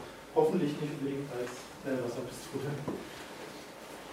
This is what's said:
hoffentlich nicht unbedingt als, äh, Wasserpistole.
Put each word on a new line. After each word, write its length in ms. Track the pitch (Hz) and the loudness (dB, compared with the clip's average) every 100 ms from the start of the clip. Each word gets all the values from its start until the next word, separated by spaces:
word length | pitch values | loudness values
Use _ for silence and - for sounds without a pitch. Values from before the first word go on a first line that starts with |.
| - - - | -4 -12 2
hoffentlich 380 | 160 156 185 147 147 | 8 8 8 4 2
nicht 140 | 151 135 | 0 0
unbedingt 260 | 139 139 143 | 0 0 -2
als, 180 | 123 123 - - - 139 | -2 -2 -4 -10 -6 0
äh, 80 | 127 | 2
Wasserpistole. 640 | 120 123 123 - - 135 139 143 - - - - - - - - - - - - - | 2 0 -4 -6 -4 -2 0 0 -2 -4 -6 -8 -10 -10 -10 -10 -12 -12 -12 -10 -10